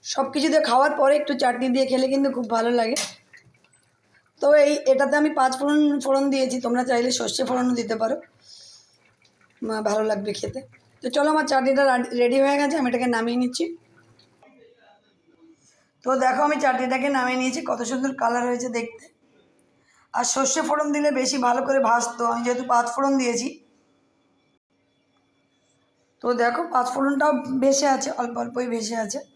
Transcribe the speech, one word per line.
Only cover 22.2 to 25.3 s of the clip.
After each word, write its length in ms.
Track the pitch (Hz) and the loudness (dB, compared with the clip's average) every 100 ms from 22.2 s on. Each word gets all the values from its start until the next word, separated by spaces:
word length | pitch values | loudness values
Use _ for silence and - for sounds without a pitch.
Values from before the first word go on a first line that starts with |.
| 233 | -2
আমি 100 | 233 240 | -2 -2
যেহেতু 180 | 247 254 | -4 0
পাঁচ 140 | 240 240 | 0 0
ফোড়ন 200 | - 277 277 | -2 0 2
দিয়েছি। 260 | 247 233 254 - _ _ _ _ _ _ _ _ _ _ _ _ _ _ _ _ _ | 0 -2 -4 -10 _ _ _ _ _ _ _ _ _ _ _ _ _ _ _ _ _